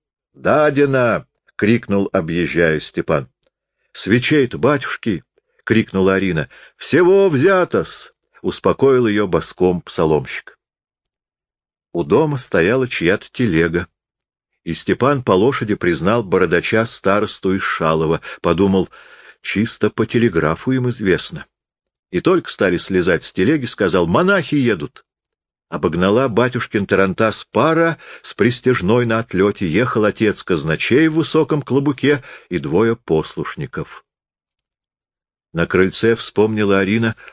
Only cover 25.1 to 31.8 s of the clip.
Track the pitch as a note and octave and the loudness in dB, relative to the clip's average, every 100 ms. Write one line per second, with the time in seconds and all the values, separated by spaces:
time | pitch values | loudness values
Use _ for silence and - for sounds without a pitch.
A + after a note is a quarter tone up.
25.1 | _ _ _ _ _ - E2 F2 E2 F#2 | _ _ _ _ _ -12 -4 -2 0 2
26.1 | A2 C3+ G2+ B2 B2 - A2 F#2+ F#2 F#2+ | 2 2 0 0 -2 -4 -4 0 2 2
27.1 | - A2 - - G#2+ D3+ E3 E3 D#3+ - | 0 -2 -2 -4 0 0 2 0 -4 -12
28.1 | - - - B2+ B2 B2+ B2 F2+ B2 A#2 | -18 -8 0 0 0 0 0 2 0 2
29.1 | A2+ - F2+ G2+ - F#2 E2+ B2 A#2 G#2 | -2 -2 0 0 0 -2 0 0 0 0
30.1 | - G#2+ - - E2 D#2 D2+ - B2 D#3+ | 2 0 0 -2 -2 0 -2 2 4 4
31.1 | D#3 D3 D#3+ D#3+ D3+ - C3 | 2 0 0 0 -2 0 0